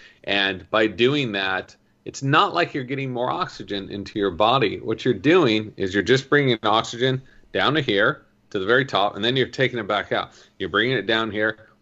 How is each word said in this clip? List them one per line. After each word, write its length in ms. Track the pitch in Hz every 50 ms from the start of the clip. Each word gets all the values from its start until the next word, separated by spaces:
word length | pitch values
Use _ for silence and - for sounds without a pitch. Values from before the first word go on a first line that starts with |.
| - - _ _ -
And 440 | - 98 101 98 98 98 90 87 -
by 160 | - 107 110
doing 460 | 110 95 87 120 127 147 147 139 113 101
that, 420 | 98 95 95 95 92 90 - - _ _ _ _ _ -
it's 180 | - - - 139
not 320 | 135 143 165 202 185 165
like 200 | 170 170 - -
you're 100 | 147 127
getting 280 | 120 139 135 135 131 123
more 180 | 120 123 131
oxygen 580 | 151 165 180 139 - - 104 95 101 98 98 82
into 280 | - 101 98 - - 107
your 120 | 101 98 87
body. 480 | 80 104 113 123 135 117 95 95 87
What 240 | - - 110 - -
you're 100 | 131 117
doing 580 | 98 92 143 175 190 160 117 107 107 107 104 -
is 180 | - 98 95 90
you're 80 | 101 90
just 260 | 90 127 135 135 -
bringing 300 | 147 143 143 131 117 107 -
oxygen 600 | 107 104 113 110 - - 117 123 131 131 131 - - - - - _ -
down 220 | 95 95 117 143
to 60 | 156
here, 460 | 139 123 101 98 107 123 151 - - _ _ _ _ _
to 80 | - 101
the 80 | 92
very 180 | 101 120 135 139
top, 300 | 131 - 95 98 104 -
and 80 | 98 104
then 120 | 117 131
you're 100 | 135 120 -
taking 300 | - - 135 120 123 117
it 80 | 104
back 240 | 95 104 98 92 - 120
out. 180 | 104 90 - - - - - _ -
You're 100 | 98 87
bringing 260 | 87 101 110 123 131
it 100 | 113 98
down 240 | 104 113 113 113 110
here. 380 | 98 107 107 110 107 - - _ _ _